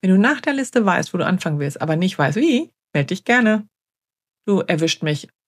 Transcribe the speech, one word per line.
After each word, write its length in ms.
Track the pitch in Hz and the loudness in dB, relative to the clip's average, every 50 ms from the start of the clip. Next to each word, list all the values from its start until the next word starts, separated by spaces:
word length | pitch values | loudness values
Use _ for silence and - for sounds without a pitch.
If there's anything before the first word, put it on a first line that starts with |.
Wenn 100 | - 185 | 2 4
du 60 | 185 190 | 4 4
nach 220 | 208 247 294 262 | 4 4 2 0
der 120 | - - 277 | -2 -4 -2
Liste 320 | 269 269 - - 247 220 | -2 -4 -2 0 0 2
weißt, 280 | 196 175 - - - - | 2 2 0 -2 -4 -4
wo 40 | 180 | -4
du 80 | 160 | -2
anfangen 320 | - 185 180 - 180 151 147 | 0 -2 -2 -2 -4 -4 -4
willst, 240 | 143 143 143 - | -4 -6 -6 -6
aber 140 | - 156 160 | -4 -2 -2
nicht 240 | 160 180 185 185 - | 0 0 -2 -2 0
weißt, 160 | 147 139 147 214 | -2 -2 0 0
wie, 340 | 277 339 269 247 330 - _ _ _ _ _ | 0 2 2 0 -2 -4 _ _ _ _ _
meld 160 | 151 139 135 | -4 -2 -2
dich 140 | 180 190 _ | -4 -8 _
gerne. 440 | - 233 247 240 220 214 214 214 _ _ _ _ _ _ _ _ _ _ _ _ _ _ _ _ | 0 2 2 4 2 2 0 -2 _ _ _ _ _ _ _ _ _ _ _ _ _ _ _ _
Du 140 | - 202 185 | 0 0 0
erwischt 420 | - - - 156 160 160 - - | 2 0 0 0 0 -2 -2 -2
mich 260 | - 156 151 143 - - _ _ _ | -2 -4 -4 -4 -6 -14 _ _ _